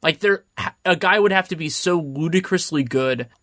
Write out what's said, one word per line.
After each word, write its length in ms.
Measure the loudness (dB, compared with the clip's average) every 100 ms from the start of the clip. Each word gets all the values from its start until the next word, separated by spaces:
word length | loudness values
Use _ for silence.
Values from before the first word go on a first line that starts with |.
Like, 180 | -4 0
there, 260 | 0 0 _ -10 -10 -6 -2
a 100 | 0
guy 240 | 2 2
would 140 | 4
have 160 | 2 0
to 80 | -4
be 120 | -4
so 300 | -2 0 0
ludicrously 840 | -2 -4 0 0 0 -2 0 -2
good 440 | 0 0 0 -2 -6 _